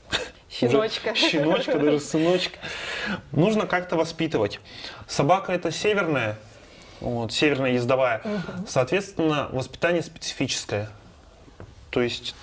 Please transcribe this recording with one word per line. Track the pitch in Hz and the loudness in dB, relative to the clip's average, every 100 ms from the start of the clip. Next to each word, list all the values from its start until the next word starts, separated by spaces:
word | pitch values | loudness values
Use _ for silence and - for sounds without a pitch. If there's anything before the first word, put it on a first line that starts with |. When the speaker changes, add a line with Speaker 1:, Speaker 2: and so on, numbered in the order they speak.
| - - - - - | -8 -8 -8 -14 -14
Speaker 1:
Щеночка. | - - 160 220 - 220 | -2 2 4 2 -2 -4
Speaker 2:
уже | - 330 | 0 2
щеночка, | 165 151 180 - 156 | 2 2 2 0 2
даже | 147 147 | 2 2
сыночка. | - 160 165 180 - - - - - - - 190 - | 0 0 2 2 0 -8 -12 -10 -8 -6 -6 -6 -4
Нужно | 131 190 214 180 | 2 4 4 2
как-то | 180 180 170 | -2 0 0
воспитывать. | 160 - 160 156 104 - - - - - - | 0 0 0 2 0 -2 -16 -16 -16 -16 -6
Собака | - 143 190 185 | 2 4 4 2
эта | 180 175 | -2 -2
северная, | 160 214 202 170 139 110 104 - - - - - - | 0 2 2 2 2 0 -4 -10 -20 -20 -20 -20 -10
вот, | 120 120 113 | -6 -4 -2
северная | - 151 135 131 | 2 2 4 2
ездовая. | 123 120 131 127 110 | 2 2 4 4 0
Speaker 1:
Мгм. | - 208 156 185 196 | -2 -4 -6 -8 -4
Speaker 2:
Соответственно, | 135 123 185 190 - 160 147 120 | 0 2 0 -2 0 0 2 0
воспитание | 131 127 - 170 175 | -4 -6 -2 0 2
специфическое. | - - - - 127 - - 104 110 - - - - - - - - - - | -2 -8 -8 -4 -2 -2 -4 -4 -4 -10 -20 -20 -20 -20 -20 -20 -20 -20 -4
То | - | 0
есть | 120 - - - | 0 -2 -8 -8